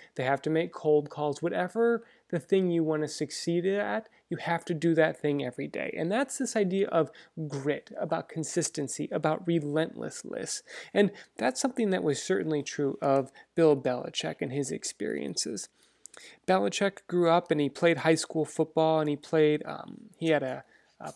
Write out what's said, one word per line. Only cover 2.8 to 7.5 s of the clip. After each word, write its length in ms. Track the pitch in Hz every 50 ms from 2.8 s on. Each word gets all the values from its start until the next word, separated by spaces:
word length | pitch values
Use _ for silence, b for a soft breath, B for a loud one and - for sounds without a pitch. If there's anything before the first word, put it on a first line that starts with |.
| 160
want 200 | 156 156 151 151
to 60 | 147
succeed 560 | - - 156 147 - - - 175 170 175 170
at, 440 | 190 196 202 208 208 208 220 220 - b b b b
you 80 | 170 -
have 260 | - 170 170 165 -
to 100 | - 175
do 200 | 147 160 170 160
that 260 | 160 156 160 160 -
thing 240 | - 147 143 143 135
every 240 | 123 - - 143 147
day. 260 | - - - - -
And 140 | - 160 170
that's 260 | 202 247 277 - -
this 200 | - 262 - -
idea 320 | 220 202 180 185 196 190 -
of 240 | - 165 156 - - B B B B 165 160
grit, 460 | 147